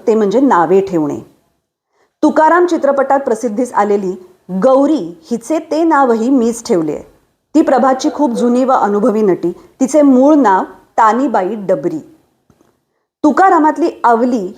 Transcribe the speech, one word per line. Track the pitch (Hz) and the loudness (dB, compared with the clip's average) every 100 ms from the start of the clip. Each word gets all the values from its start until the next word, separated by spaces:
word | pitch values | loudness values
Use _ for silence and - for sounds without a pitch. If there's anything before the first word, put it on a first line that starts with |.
| - | -2
ते | 220 | 0
म्हणजे | 202 220 | 0 0
नावे | 269 175 160 190 | 2 2 2 2
ठेवणे. | 190 175 147 139 - _ _ _ _ _ _ _ _ _ | 0 -2 -4 -6 -14 _ _ _ _ _ _ _ _ _
तुकाराम | 302 - 311 339 349 | 0 2 2 2 2
चित्रपटात | 339 277 277 269 269 | 0 -2 -2 0 -2
प्रसिद्धीस | 269 220 247 208 247 | -2 -4 -4 -4 -4
आलेली | - 208 202 185 190 - _ - 185 | -2 0 -2 -2 -8 -14 _ -10 -2
गौरी | 262 262 285 302 170 175 - | 2 2 2 0 -4 -14 -10
हिचे | 233 - - | -10 -4 -6
ते | - 294 | -4 -2
नावही | 330 285 262 226 233 | 0 2 2 0 0
मीच | 277 233 226 - | 0 0 -4 -4
ठेवले. | 185 156 143 - _ _ _ _ 294 | -2 -2 -8 -12 _ _ _ _ 0
ती | |
प्रभातची | 330 262 262 269 302 - | 2 2 2 0 -4 -2
खूप | 294 | -2
जुनी | 214 240 247 | 0 0 0
व | 254 | 0
अनुभवी | 220 202 202 202 208 | 0 0 0 0 0
नटी. | 208 165 170 175 - _ | 0 0 -4 -8 -16 _
तिचे | 262 311 | -2 2
मूळ | 285 254 277 311 | 4 4 4 4
नाव | 226 185 285 - _ - | 2 0 -2 -12 _ 0
तानीबाई | 220 226 277 220 185 220 | 2 2 -2 -2 -4 -6
डबरी. | 185 175 165 156 - _ _ _ _ _ _ _ _ _ _ _ | -4 -2 -2 -8 -12 _ _ _ _ _ _ _ _ _ _ _
तुकारामातली | 302 294 381 339 302 285 339 - | 0 4 4 4 2 0 -4 -2
आवली | 233 226 247 240 185 | 0 0 0 -2 -6